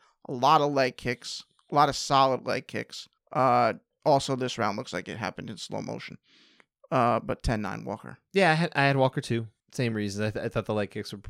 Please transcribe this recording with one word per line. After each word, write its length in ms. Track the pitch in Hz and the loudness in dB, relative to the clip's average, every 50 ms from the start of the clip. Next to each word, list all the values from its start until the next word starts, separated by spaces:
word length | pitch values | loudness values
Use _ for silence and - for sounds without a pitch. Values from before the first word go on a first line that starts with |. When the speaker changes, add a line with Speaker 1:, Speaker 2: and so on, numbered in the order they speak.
| _ _ _ _ - | _ _ _ _ -12
Speaker 1:
a 60 | - | -10
lot 300 | 143 123 127 143 156 156 | -4 2 4 6 6 6
of 100 | 143 147 | 4 4
leg 240 | 143 135 131 127 - | 2 2 0 0 0
kicks, 480 | - - 127 120 - - - - - - _ _ _ _ - | -4 -4 -4 -4 -6 -6 -12 -12 -12 -14 _ _ _ _ 0
a 40 | - | 4
lot 160 | 143 147 143 | 4 4 4
of 60 | 131 | 2
solid 500 | - - - 143 135 139 135 127 120 - | -2 -2 2 4 4 6 4 2 0 -2
leg 200 | 117 101 123 - | -4 -4 -4 -4
kicks. 400 | - - 113 117 - - - - - _ _ _ - | -6 -8 -10 -10 -10 -12 -18 -18 -18 _ _ _ -6
Uh, 420 | - 147 127 131 120 120 120 110 101 - _ _ _ _ - | -2 0 2 4 4 4 4 2 0 -2 _ _ _ _ 2
also, 300 | 156 143 135 - - 135 | 4 4 4 2 0 -4
this 200 | 123 127 123 - | -2 -4 -4 -2
round 220 | - 110 104 101 110 | -2 -2 -2 -2 -4
looks 160 | 110 - 90 | -6 -6 -8
like 120 | 90 - - | -8 -8 -8
it 100 | 82 110 | -8 -8
happened 320 | 110 92 - - - 113 | -8 -8 -8 -8 -12 -12
in 80 | 110 - | -12 -12
slow 240 | - - 104 104 | -12 -8 -8 -8
motion. 340 | - - 110 117 - - - - _ _ _ _ _ _ _ _ _ _ _ _ _ - | -6 -6 -8 -10 -10 -14 -16 -18 _ _ _ _ _ _ _ _ _ _ _ _ _ -2
Uh, 300 | 170 131 120 120 113 113 | 0 2 2 2 2 0
but 220 | - 196 - - | -2 -4 -6 -4
ten 180 | - - 120 110 | -2 -2 -2 -2
nine 240 | 104 95 104 107 113 | -4 -6 -8 -10 -10
Walker. 320 | - 104 - - 123 - - _ _ | -10 -10 -10 -12 -16 -18 -20 _ _
Speaker 2:
Yeah, 180 | - 196 190 165 | 2 4 4 4
I 40 | 156 | 4
had, 180 | 160 175 170 - | 4 2 0 2
I 100 | 139 139 | 2 2
had 120 | 139 139 | 4 4
Walker 240 | 135 131 127 - 147 | 4 4 2 2 0
too. 280 | - - 120 117 113 107 _ _ _ _ | -4 -2 -2 -2 -4 -6 _ _ _ _
Same 200 | - - 127 117 | -4 -2 -2 0
reason. 320 | 110 107 104 101 95 101 107 | 0 -2 -2 -2 -2 -2 -2
I, 60 | 107 | -2
th-, 140 | 104 - - | -2 -4 -4
I 20 | 117 | -4
thought 160 | - 120 101 | -4 -4 -2
the 80 | - | -2
leg 180 | 107 107 104 95 | -2 -2 -2 -4
kicks 220 | - 107 98 - | -6 -10 -10 -10
were, 80 | - 101 - | -10 -14 -14